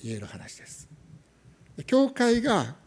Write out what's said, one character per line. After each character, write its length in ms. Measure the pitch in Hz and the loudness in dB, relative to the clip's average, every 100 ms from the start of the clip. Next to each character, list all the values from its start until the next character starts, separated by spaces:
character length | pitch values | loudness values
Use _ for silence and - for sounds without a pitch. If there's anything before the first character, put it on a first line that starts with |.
言 140 | 113 110 | -10 -10
え 40 | |
る 60 | 101 | -12
話 300 | 92 85 - | -14 -16 -18
で 100 | - | -20
す。 220 | - - - - - _ _ - - - - | -20 -20 -20 -20 -20 _ _ -20 -20 -20 -16
教 240 | - 262 269 | 2 4 4
会 320 | 269 240 240 | 2 2 2
が 340 | 262 196 117 - | 2 0 0 -8